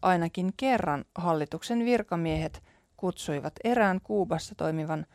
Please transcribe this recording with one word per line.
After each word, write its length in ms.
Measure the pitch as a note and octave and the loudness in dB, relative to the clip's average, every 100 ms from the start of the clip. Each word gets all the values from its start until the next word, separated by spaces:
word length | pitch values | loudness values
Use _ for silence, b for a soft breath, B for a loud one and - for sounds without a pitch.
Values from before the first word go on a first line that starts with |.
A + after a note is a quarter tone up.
ainakin 520 | F#3 F3+ E3+ - F3+ - | 2 4 2 0 -2 0
kerran 480 | C4+ A#3 F3 C#3+ - - | 2 2 0 -2 -6 -4
hallituksen 720 | E3+ D#3+ D3 E3 - A#3 A#3 | 0 0 0 -6 -4 0 2
virkamiehet 760 | A#3+ - E3+ E3 D#3 D#3+ - b b b - | 2 2 -2 0 0 -4 -8 b b b -6
kutsuivat 560 | F#3 - - D3 D3+ - | -4 -4 -4 -4 -4 -4
erään 380 | A3+ A#3+ G3+ F#3 | 0 4 4 2
Kuubassa 520 | - G#3+ F3+ D#3+ - - | 0 0 0 -2 -6 -4
toimivan 500 | D#3+ D#3+ D#3 D#3 D#3 | -2 -2 -2 -4 -6